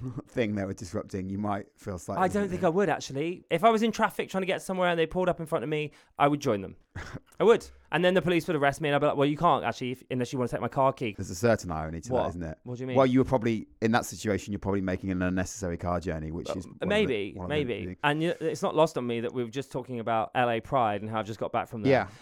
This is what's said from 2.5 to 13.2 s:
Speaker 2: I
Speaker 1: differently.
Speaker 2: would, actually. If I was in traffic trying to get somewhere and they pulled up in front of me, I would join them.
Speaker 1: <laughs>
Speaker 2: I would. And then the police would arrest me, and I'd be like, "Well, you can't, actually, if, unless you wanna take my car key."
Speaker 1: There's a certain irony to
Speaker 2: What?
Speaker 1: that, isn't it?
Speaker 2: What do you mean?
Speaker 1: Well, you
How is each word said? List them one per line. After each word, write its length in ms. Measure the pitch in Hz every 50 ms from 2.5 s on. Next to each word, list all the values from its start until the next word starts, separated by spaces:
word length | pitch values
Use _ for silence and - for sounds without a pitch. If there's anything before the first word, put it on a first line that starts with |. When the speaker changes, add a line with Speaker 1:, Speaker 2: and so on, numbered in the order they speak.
| 180 180 185
Speaker 2:
I 40 | 170
Speaker 1:
differently. 80 | 160
Speaker 2:
would, 120 | 190 208 165
actually. 560 | 139 - 123 - 135 135 151 170 185 - - -
If 120 | 170 165 180
I 80 | 233
was 120 | 226 214 226
in 100 | 226 208
traffic 360 | - 220 196 - - 185 -
trying 120 | - 190 190
to 40 |
get 160 | 180 - 156 -
somewhere 260 | - 190 185 180 175
and 100 | 170 170
they 80 | 160
pulled 220 | 160 - 185 185 175
up 100 | 165 -
in 60 | 165
front 160 | 147 165 160 110
of 80 | 147
me, 220 | 156 151 151 147 - - - _ _ -
I 80 | 147 147
would 120 | 147 143
join 200 | 143 135 110 101
them. 140 | 95 85 85 - _ _ - - -
Speaker 1:
<laughs> 340 | - - - - _ - -
Speaker 2:
I 40 | 165
would. 200 | 208 233 - - - - - _ - 156
And 120 | 151 175
then 100 | 180 185
the 80 | 185 143
police 240 | 170 180 165 151 -
would 80 | 170
arrest 240 | 147 139 139 135 -
me, 80 | 156 147
and 80 | 143
I'd 20 | 143
be 60 | 147
like, 100 | 147 -
"Well, 120 | 139 139 147
you 80 | 147
can't, 280 | 143 165 175 143 117 78
actually, 280 | 113 113 - 131 123 127
if, 100 | - - -
unless 220 | - 127 123 - -
you 60 | 131
wanna 100 | 123 117
take 120 | - 113
my 80 | 101 117
car 240 | - 143 131 135 131
key." 220 | - 131 110 95
Speaker 1:
There's 140 | - 95 87
a 40 | 90
certain 340 | 82 120 117 110 101 - 90
irony 300 | 82 78 78 78 80 82
to 120 | - 117 127
Speaker 2:
What? 100 | 120 98
Speaker 1:
that, 40 | -
isn't 120 | 85 87 85
it? 160 | 78 78 - -
Speaker 2:
What 140 | 117 123 117
do 40 | 127
you 40 | 131
mean? 80 | 127
Speaker 1:
Well, 100 | 127 135
you 140 | 131 123 131